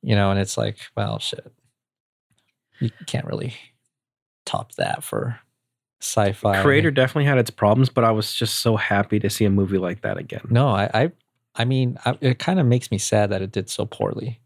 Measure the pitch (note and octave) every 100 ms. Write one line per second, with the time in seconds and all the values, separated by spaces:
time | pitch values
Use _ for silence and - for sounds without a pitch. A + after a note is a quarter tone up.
0 | - G#2 G2 G2 F#2+ - G#2+ G#2+ - -
1 | G#2 - - - - _ _ _ _ _
2 | _ _ _ _ _ _ _ _ A#2 -
3 | - - - - B2 - - _ _ _
4 | _ _ _ _ - - - - - -
5 | - G#1 E2 A#2 _ _ _ _ _ _
6 | - - G2+ F#2+ G#2+ G2 G2 C#3 D#3+ C3+
7 | B2+ D3+ C#3+ C3 A2+ - G#2 A#2 C3 -
8 | A2+ A2 G#2 - A2+ - A#2+ G#2+ - G2+
9 | G2+ G#2+ G#2 - G#2 G2 F#2+ F#2+ F2+ G#2
10 | G#2 - - - - A#2 C#3 G2 G2+ A2
11 | D#3 - _ _ _ - A#2+ C3 B2 -
12 | A#2+ C3 C3 B2+ - F#3+ C3 B2 - G#2
13 | - G#2+ G2+ G2 G2 G2+ - - G#2+ -
14 | - - - A#2